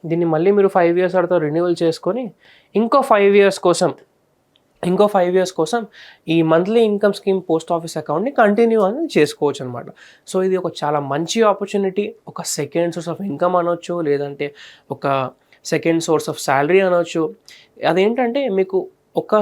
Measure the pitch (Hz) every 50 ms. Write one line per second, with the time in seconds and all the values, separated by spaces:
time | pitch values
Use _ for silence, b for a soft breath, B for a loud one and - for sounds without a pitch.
0 | - 165 165 170 175 165 156 156 165 190 202 202 196 190 196 190 175 170 170 180
1 | 185 180 170 185 175 170 180 175 156 147 151 165 175 180 175 170 170 165 160 -
2 | - 180 196 240 262 208 - b b b b b b b b 202 226 226 285 277
3 | 262 262 226 208 202 196 202 202 196 196 190 - - 180 170 - 180 160 - -
4 | _ _ _ _ _ _ _ _ _ _ _ _ _ _ _ _ - 180 180 196
5 | 208 208 208 196 180 180 180 185 185 180 - - 160 160 - 233 214 - B B
6 | B B B B B - 160 165 160 160 160 170 180 196 220 240 226 214 208 202
7 | 214 202 196 202 _ 202 190 190 180 - 165 160 160 - 175 165 165 160 - 160
8 | 156 - 147 160 208 269 285 - 233 202 208 214 233 233 226 220 202 185 220 294
9 | 339 302 - 180 151 143 - _ 151 143 135 - 139 127 120 120 - - - b
10 | b b b b b - - 190 185 190 190 185 180 170 - - 156 147 151 147
11 | 143 135 139 147 170 - - 226 220 208 196 202 202 196 - 202 196 190 185 208
12 | 208 208 - _ _ - - - 170 - - - 147 135 - 165 170 175 165 175
13 | 160 175 160 - 196 196 143 143 175 180 180 180 170 170 175 170 - - 175 175
14 | 165 147 143 139 143 143 143 143 143 143 B B B B B B B B 131 -
15 | - 143 139 135 131 127 - _ b b b b b - 165 151 - 165 165 165
16 | 160 - 160 151 - - 143 - - - 139 135 143 151 180 190 196 185 175 175
17 | 170 170 - 170 160 - - _ _ B B B B B B - - 147 165 185
18 | 190 214 233 247 254 240 233 277 277 247 190 190 190 190 190 190 185 - _ _
19 | _ _ _ - 156 - - 214